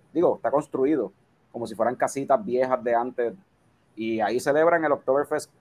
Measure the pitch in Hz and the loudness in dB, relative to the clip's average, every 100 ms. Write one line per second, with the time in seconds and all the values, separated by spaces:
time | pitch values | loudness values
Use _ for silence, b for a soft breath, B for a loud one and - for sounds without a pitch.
0 | _ 151 165 110 117 139 147 - 131 151 | _ 0 2 2 0 -2 -2 -2 0 0
1 | 95 - _ _ _ 117 113 104 113 127 | -4 -10 _ _ _ -12 -10 -2 -2 0
2 | 139 135 139 131 107 123 127 127 117 117 | -2 -2 0 0 2 0 0 0 0 0
3 | 120 123 117 101 _ _ _ _ _ - | 0 -2 -4 -6 _ _ _ _ _ -8
4 | 113 113 104 123 143 143 165 170 156 139 | -4 -2 0 0 0 4 4 4 2 0
5 | - 139 143 151 - _ | 2 0 0 -4 -6 _